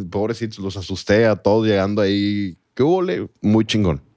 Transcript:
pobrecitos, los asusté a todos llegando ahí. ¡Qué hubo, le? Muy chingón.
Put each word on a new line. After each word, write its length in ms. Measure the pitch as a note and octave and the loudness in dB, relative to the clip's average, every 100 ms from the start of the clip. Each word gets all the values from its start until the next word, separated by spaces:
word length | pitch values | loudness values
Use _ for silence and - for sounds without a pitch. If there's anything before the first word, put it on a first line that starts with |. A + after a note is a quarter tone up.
| F2+ | -4
pobrecitos, 500 | G2 G#2+ A#2 A2+ G#2 | -4 -4 -4 -8 -8
los 180 | G2 F#2+ | -10 -10
asusté 480 | F2 F#2+ - G#2 A2+ | -10 -8 0 4 4
a 100 | G2 | 2
todos 300 | G2+ A2 A2 | 2 2 2
llegando 340 | G2 G2 G#2 | 2 0 0
ahí. 560 | G2 G2+ G2+ G#2 G2 E2 _ | 0 0 0 -2 -6 -8 _
¡Qué 100 | - | -2
hubo, 180 | C#3+ F#3 | 2 2
le? 280 | F3+ F2+ G2 _ | 0 -4 -8 _
Muy 240 | G#2 A2 G#2+ | 2 2 2
chingón. 360 | G#2+ F#2+ C#2+ - | 0 0 -2 -6